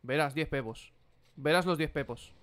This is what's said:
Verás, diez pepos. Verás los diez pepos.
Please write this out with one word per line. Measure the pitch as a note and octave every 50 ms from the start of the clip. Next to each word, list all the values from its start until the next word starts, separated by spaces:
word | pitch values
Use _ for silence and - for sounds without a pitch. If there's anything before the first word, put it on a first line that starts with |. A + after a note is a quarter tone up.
Verás, | - A#2+ C3+ D3+ D3+ C#3+ C3+
diez | D#3+ D#3 -
pepos. | - C#3 B2 A2 A#2 - - - _ _ _ _ _ _ _ - _
Verás | - C#3 D3 D#3+ F3+ F3
los | F#3 E3+ D#3
diez | D#3+ D3+
pepos. | - D3+ C#3 - A#2+ - - - - -